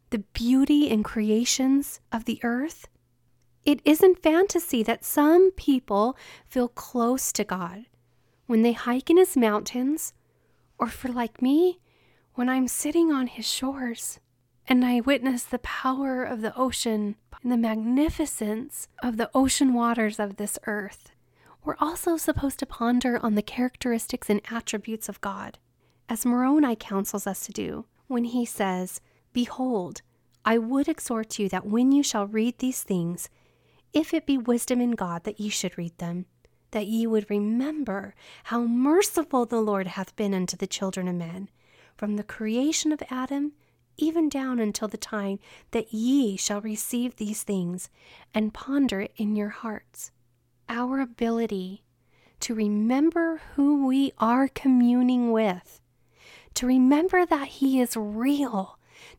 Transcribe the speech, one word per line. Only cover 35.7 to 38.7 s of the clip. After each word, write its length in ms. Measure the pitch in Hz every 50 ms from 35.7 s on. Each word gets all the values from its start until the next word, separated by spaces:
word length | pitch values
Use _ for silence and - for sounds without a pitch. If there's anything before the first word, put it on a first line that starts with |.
| -
read 220 | - 170 170 - -
them, 280 | 175 170 170 180 180 - _ _ _ _ _ _ _ _
that 160 | - 214 208
ye 180 | 208 226 226 226
would 220 | 226 220 214 208 -
remember 840 | 208 208 208 214 226 240 262 302 311 311 269 226 190 202 196 202 - _ - - - - -
how 160 | - 233 240
merciful 840 | 240 233